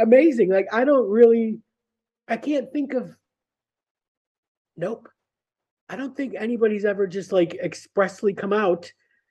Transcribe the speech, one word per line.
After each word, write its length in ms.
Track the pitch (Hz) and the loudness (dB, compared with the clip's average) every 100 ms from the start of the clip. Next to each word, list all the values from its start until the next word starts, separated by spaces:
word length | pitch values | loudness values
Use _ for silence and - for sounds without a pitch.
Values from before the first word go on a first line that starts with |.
amazing. 480 | 220 254 330 240 180 | 4 6 6 4 2
Like, 160 | 190 190 | 2 0
I 100 | 214 | -2
don't 260 | 262 277 202 | 2 2 2
really, 500 | 214 233 233 226 208 - _ _ _ _ _ - | 4 6 6 0 -6 -14 _ _ _ _ _ -8
I 100 | 226 | -8
can't 340 | 277 294 - | -4 -4 -4
think 200 | 294 285 | -8 -6
of, 220 | 254 180 - _ _ _ _ _ _ _ _ _ _ _ _ _ _ _ - | -6 -8 -16 _ _ _ _ _ _ _ _ _ _ _ _ _ _ _ -10
nope. 320 | 180 233 - _ _ _ _ _ _ _ _ | -10 -10 -16 _ _ _ _ _ _ _ _
I 60 | 190 | -12
don't 200 | 269 - | -12 -8
think 200 | 269 185 | -10 -8
anybody's 480 | 214 240 220 214 202 | -6 -2 0 0 -2
ever 220 | 196 196 | -2 -4
just, 240 | 190 165 | -4 -2
like, 240 | 190 170 - | 0 0 -2
expressly 800 | 175 - - - 190 - 214 | -10 -10 -8 -2 -2 -2 -4
come 180 | 190 202 | -4 -2
out 400 | 208 202 180 - _ _ _ _ | 0 0 -2 -4 _ _ _ _